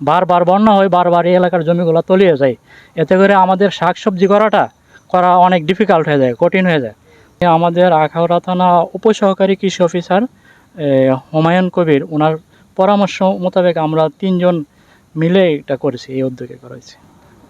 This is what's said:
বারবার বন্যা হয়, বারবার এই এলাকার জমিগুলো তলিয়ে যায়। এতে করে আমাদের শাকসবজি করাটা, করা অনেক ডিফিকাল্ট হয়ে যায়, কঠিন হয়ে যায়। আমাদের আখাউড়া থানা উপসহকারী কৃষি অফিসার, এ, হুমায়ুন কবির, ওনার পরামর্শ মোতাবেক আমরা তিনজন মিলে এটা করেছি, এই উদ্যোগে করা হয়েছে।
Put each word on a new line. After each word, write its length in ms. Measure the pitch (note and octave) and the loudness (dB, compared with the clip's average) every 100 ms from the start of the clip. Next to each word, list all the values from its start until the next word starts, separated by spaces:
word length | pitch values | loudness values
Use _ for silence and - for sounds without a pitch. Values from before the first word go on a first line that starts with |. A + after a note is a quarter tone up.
বারবার 400 | C#3+ E3+ F3+ F3 F3 | -2 0 2 0 2
বন্যা 240 | F#3+ A3 G3 | 2 4 2
হয়, 120 | G3 | 2
বারবার 340 | F3+ F3 F3 E3+ | 2 2 0 2
এই 100 | F3+ | 2
এলাকার 220 | F3+ F3 D#3+ | 2 -2 -2
জমিগুলো 340 | F3 F3 E3 E3 | -2 0 0 0
তলিয়ে 260 | F#3+ G3 C#3+ | 2 2 2
যায়। 140 | C3+ A2+ _ - - - | 0 -2 _ -20 -14 -6
এতে 120 | D#3 F#3 | -2 2
করে 140 | G3 G3+ F#3 | 2 4 2
আমাদের 240 | F#3+ G3 - | 2 0 -2
শাকসবজি 480 | F3 F3 A3+ F#3 F#3+ | -4 -2 -4 -2 0
করাটা, 300 | G3+ A3 G3+ A#2 _ _ - _ | 2 2 0 -2 _ _ -20 _
করা 180 | F#3 F3+ F3+ | 0 2 4
অনেক 240 | F3+ F#3 D#3 | 4 2 -2
ডিফিকাল্ট 360 | F#3+ G3+ F3 D#3+ | -2 0 0 0
হয়ে 120 | D3 | 0
যায়, 100 | B2+ A#2 | 0 0
কঠিন 220 | F3 F#3+ F#3 | 0 0 0
হয়ে 120 | D#3+ | -2
যায়। 120 | A#2 - _ _ _ - F3 E3 | -4 -12 _ _ _ -4 0 2
আমাদের 320 | F3 E3+ F3+ D#3+ | 0 2 2 2
আখাউড়া 360 | D#3 E3+ E3+ F3 | 0 -2 -2 -2
থানা 280 | F3 F3+ F3+ F3 - F#3 | -2 -2 2 2 0 -2
উপসহকারী 580 | A3+ G#3+ G3+ F#3+ F#3+ F#3+ | -2 0 0 0 -2 -2
কৃষি 200 | G3 - F3 | -4 -2 -2
অফিসার, 340 | F3+ - F#3 B3 _ _ _ _ F#3+ D3 | -2 -2 -2 -2 _ _ _ _ -8 -2
এ, 20 | C3+ C3 C3 - | 2 2 0 -4
হুমায়ুন 340 | D#3+ E3 F3+ F#3 F3+ | -2 0 0 -2 -2
কবির, 260 | E3 C#3 E3+ D3+ | 0 0 -2 -2
ওনার 180 | D#3 D#3 _ _ _ - | -2 -2 _ _ _ -2
পরামর্শ 400 | F#3+ G#3 F#3+ - F#3+ G3 | 0 0 -2 -2 -2 -2
মোতাবেক 320 | F3+ F#3 F3+ E3 | -4 -2 0 0
আমরা 260 | D#3 D#3+ D#3+ - | -2 -2 -2 -4
তিনজন 360 | F#3+ F3+ F3+ F3 D3 _ _ _ _ D#3+ | -4 -2 0 -2 -6 _ _ _ _ -4
মিলে 280 | E3 F#3+ F3+ | 0 2 2
এটা 220 | D3 - C3+ | 0 -6 -6
করেছি, 240 | D3 A#2+ - C3 | -6 -8 -10 -6
এই 60 | C3 | -6
উদ্যোগে 260 | B2+ B2 B2+ | -8 -14 -18
করা 120 | B2+ B2+ | -20 -20
হয়েছে। 200 | - - _ _ _ _ _ | -20 -20 _ _ _ _ _